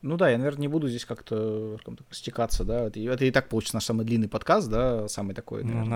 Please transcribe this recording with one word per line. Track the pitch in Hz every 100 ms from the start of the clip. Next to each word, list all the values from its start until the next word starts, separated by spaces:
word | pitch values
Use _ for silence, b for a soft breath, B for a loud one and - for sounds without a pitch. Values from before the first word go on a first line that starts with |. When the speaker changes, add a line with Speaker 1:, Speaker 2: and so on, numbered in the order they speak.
Speaker 1:
Ну | 131 170
да, | 175
я, | 120
наверное, | 135 143
не | 143
буду | 156 147
здесь | 120
как-то, | - 117 - 110 110 107 110 107
скажем | - 120
так, | -
растекаться, | - - - 117 -
да. | 95 117 113
Это, | 107
это | 110 127
и | 131
так | 131 127
получится | 113 104 117
наш |
самый | - 113
длинный | 110 117 107
подкаст, | - - 190 147
да, | 110 127 117 104
самый | - 101
такой, | 92 - 107
Speaker 2:
Ну, | 120
Speaker 1:
наверное, | 113 110